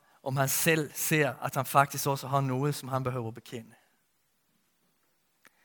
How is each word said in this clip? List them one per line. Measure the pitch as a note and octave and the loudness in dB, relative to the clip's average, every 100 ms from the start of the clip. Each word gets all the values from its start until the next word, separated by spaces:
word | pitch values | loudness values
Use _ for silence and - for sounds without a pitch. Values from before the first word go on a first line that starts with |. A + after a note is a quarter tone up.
| _ _ | _ _
om | - C3 | -4 0
han | C3+ | 0
selv | - E3+ D#3+ C#3+ | 2 2 2 0
ser, | - - D#3 C#3 | -4 0 2 2
at | - B2 | 0 -4
han | C#3 B2+ | -4 2
faktisk | D3 C#3+ C#3 D3 | 4 4 2 -2
også | C3+ B2+ | -2 0
har | C#3 | 0
noget, | C3+ B2+ C#3+ | 2 0 0
som | C#3 B2+ | -2 -4
han | C3 | -4
behøver | B2+ B2 A2+ | -2 -4 -6
bekende. | A2+ - A#2+ A2+ - _ _ _ _ _ _ _ _ _ _ _ _ _ _ _ _ - _ | -8 -12 -14 -14 -20 _ _ _ _ _ _ _ _ _ _ _ _ _ _ _ _ -20 _